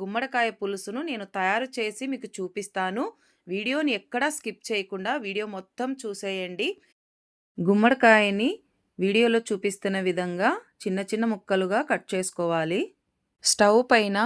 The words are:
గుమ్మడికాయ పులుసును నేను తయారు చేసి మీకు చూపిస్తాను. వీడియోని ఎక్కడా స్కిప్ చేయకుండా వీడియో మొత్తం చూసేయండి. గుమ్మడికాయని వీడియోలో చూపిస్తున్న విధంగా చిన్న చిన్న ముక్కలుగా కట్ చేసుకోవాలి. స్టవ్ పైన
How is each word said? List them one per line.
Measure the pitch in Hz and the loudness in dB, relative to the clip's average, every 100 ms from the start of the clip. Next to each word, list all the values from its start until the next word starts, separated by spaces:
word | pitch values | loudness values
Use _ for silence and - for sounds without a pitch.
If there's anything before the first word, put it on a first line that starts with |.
గుమ్మడికాయ | 190 220 254 254 226 190 | -6 -4 -2 0 -2 -2
పులుసును | 196 196 202 233 330 | -6 -6 -8 -8 -6
నేను | 233 139 196 | -8 -8 -2
తయారు | 185 220 254 254 | 0 0 -2 -4
చేసి | 214 208 269 | -6 -4 -6
మీకు | 254 220 - | -6 -8 -8
చూపిస్తాను. | 185 208 196 190 185 202 403 - _ _ - | -8 -8 -8 -4 -2 -2 -6 -8 _ _ -8
వీడియోని | 190 214 285 302 208 | -4 -2 0 0 -2
ఎక్కడా | - 247 294 | -4 -2 -2
స్కిప్ | 294 226 190 - | -4 -8 -10 -6
చేయకుండా | 208 190 196 196 285 | -4 -4 -6 -4 -4
వీడియో | 202 196 214 | -4 -6 -6
మొత్తం | 190 - - 254 262 | -10 -12 -8 -6 -6
చూసేయండి. | 220 202 196 190 180 180 277 403 _ _ _ _ _ _ _ - | -8 -8 -6 -6 -6 -4 -4 -6 _ _ _ _ _ _ _ -4
గుమ్మడికాయని | 170 202 226 254 233 214 208 196 254 427 _ _ _ - | 2 4 6 6 6 6 4 2 0 -2 _ _ _ -2
వీడియోలో | 190 214 233 226 226 | 2 4 4 2 0
చూపిస్తున్న | 202 202 196 202 196 185 | -2 -2 -2 -4 -2 -2
విధంగా | 175 180 175 220 403 - - | -2 -2 0 0 0 -8 -10
చిన్న | 208 185 196 | -4 -4 -2
చిన్న | 214 226 | -2 -2
ముక్కలుగా | 208 - 190 185 214 302 | -2 -2 0 2 0 0
కట్ | 208 - | -4 -2
చేసుకోవాలి. | 190 180 - 170 165 160 190 403 _ _ _ _ _ | -4 -4 -4 -2 0 0 -2 -4 _ _ _ _ _
స్టవ్ | - - 208 220 254 | 0 4 6 6 6
పైన | 233 208 202 | 4 4 2